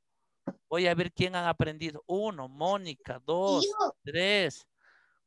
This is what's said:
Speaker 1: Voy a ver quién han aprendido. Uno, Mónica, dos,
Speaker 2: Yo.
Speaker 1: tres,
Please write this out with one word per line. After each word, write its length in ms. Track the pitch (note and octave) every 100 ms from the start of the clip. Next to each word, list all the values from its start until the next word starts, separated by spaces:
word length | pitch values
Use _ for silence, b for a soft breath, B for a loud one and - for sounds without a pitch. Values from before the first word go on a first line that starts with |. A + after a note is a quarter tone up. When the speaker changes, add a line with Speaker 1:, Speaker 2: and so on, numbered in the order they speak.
| _ _ _ _ - - -
Speaker 1:
Voy 180 | E3 F3+
a 80 |
ver 180 | E3+ F3
quién 240 | - F3+ F#3
han 100 | E3+
aprendido. 560 | E3 D#3+ D#3 E3 D3 -
Uno, 420 | F#3 G#3+ E3+ C3
Mónica, 720 | C3+ E3+ G3 F3+ C#3+ - B2+
dos, 400 | C3 E3+ G3 F#3+ G4+
Speaker 2:
Yo. 280 | G#4+ G4 -
Speaker 1:
tres, 640 | - D#3 F#3+ G#3 E3+ - - _ _ _ _ _